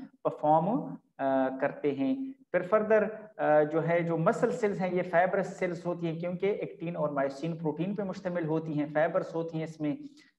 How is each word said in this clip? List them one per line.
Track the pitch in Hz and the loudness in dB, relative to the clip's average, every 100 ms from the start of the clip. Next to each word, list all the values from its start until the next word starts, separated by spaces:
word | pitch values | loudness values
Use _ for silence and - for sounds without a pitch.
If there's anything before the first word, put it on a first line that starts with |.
| - _ | -14 _
perform, | 156 - 151 160 175 277 - | -4 0 4 4 4 -2 -4
अ, | - _ - 135 135 131 131 | -10 _ -4 0 2 0 0
करते | 151 - 147 | -2 0 -2
हैं। | 135 135 135 135 - - | 0 0 0 -4 -10 -4
फिर | 180 | -2
further, | 170 214 208 220 208 - - - | 2 2 4 4 2 -4 -12 -2
अ, | 147 151 | 4 6
जो | 151 160 | 4 2
है | 156 170 | 2 2
जो | 170 165 | 2 2
muscle | 165 226 233 | 2 2 0
cells | 247 208 175 | 2 0 0
हैं | 185 | -2
ये | 180 | -2
fibrous | 180 170 185 202 185 - | 2 4 4 2 -2 -2
cells | 185 165 175 | -4 -2 -4
होती | 175 170 | -2 -4
हैं, | 160 | -4
क्योंकि | 175 180 196 | -4 -2 0
actin | 208 165 - 170 170 | 0 -4 -8 -8 -4
और | 151 | -2
myosin | 143 139 - 165 165 | 0 -2 -2 -6 -4
protein | 160 151 185 | -4 -2 -4
पे | 208 | -2
मुश्तमिल | 196 175 180 175 | -4 -4 -4 -2
होती | 156 160 165 | 0 -2 -2
हैं, | 151 147 | -2 0
fibers | 151 170 180 170 | 0 2 0 -2
होती | 165 165 160 | -4 -4 -6
हैं | |
इसमें। | 160 - 151 139 - - _ | -6 -4 -4 -4 -8 -18 _